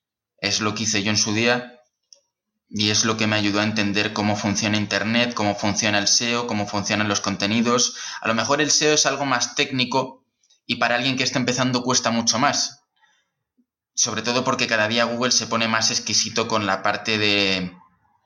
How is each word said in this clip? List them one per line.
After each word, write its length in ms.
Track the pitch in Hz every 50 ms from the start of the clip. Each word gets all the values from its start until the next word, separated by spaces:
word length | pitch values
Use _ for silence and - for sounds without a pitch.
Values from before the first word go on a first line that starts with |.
| _ _ _ _ _ _ _
es 240 | _ - 101 101 -
lo 140 | 107 107 107
que 80 | 113 110
hice 200 | 104 107 101 98
yo 60 | 110
en 80 | 107
su 160 | 101 - 110 104
día 460 | 110 117 117 123 247 - - - - _ _ _ _ _ _ _ - _ _ _ _ _ _ _ _ _ -
y 220 | - 101 107 107
es 120 | 107 - 120
lo 140 | 110 110
que 100 | 110 110
me 80 | 107 107
ayudó 240 | 107 101 104 98 104
a 60 | 107
entender 480 | 107 107 110 101 101 95 104 104 104 -
cómo 220 | 110 104 104 104
funciona 400 | 104 - 104 98 - 113 104 104
Internet, 560 | 107 104 101 104 98 101 110 113 120 120 120 -
cómo 220 | 113 104 104 98
funciona 440 | - 113 104 98 - 110 107 104 101
el 80 | 98
seo, 400 | - - - 123 117 120 120 120
cómo 200 | 120 110 104 101
funcionan 420 | - 104 101 98 - 107 104 107 104
los 100 | 101 -
contenidos. 760 | - 104 101 90 101 101 110 120 113 120 120 127 - - - - - - - -
A 60 | -
lo 80 | 107 113
mejor 260 | 113 113 131 143 147
el 100 | 151 139
seo 220 | - - 156 151 151
es 120 | 147 151
algo 200 | 139 135 135 143
más 300 | 135 127 120 - - -
técnico 680 | - 143 - 131 127 123 123 131 135 123 - - - _ _ _ _ _ _ _ _ _
y 100 | - 123
para 200 | 120 123 120 120
alguien 220 | 120 127 135 131
que 60 | 131 127
está 160 | 123 - 131
empezando 440 | 120 123 123 131 127 127 123 123 120
cuesta 280 | 127 123 - - 117
mucho 280 | 113 117 113 113 113 117
más, 440 | 143 139 - - - - - - _ _ _ _ _ _ _ _ _ _ _ _ _ _ _ _ _ _ _ _ _ _ _
sobre 280 | - - 120 107 110
todo 220 | 110 120 120 131 123
porque 240 | 131 123 127 120
cada 200 | 113 117 110 107
día 160 | 107 113 117 117
Google 280 | 117 117 117 127 123
se 160 | - - 110
pone 200 | 113 117 113 117
más 240 | 110 113 113 110 -
exquisito 560 | 120 - - - 104 - - 107 - 113 110
con 180 | 113 110 107 104
la 160 | 95 95 98
parte 360 | - 104 104 101 - 113 110
de, 580 | 107 107 104 101 101 98 95 95 92 90 90 - - - _ _ _ _ _ _ _ _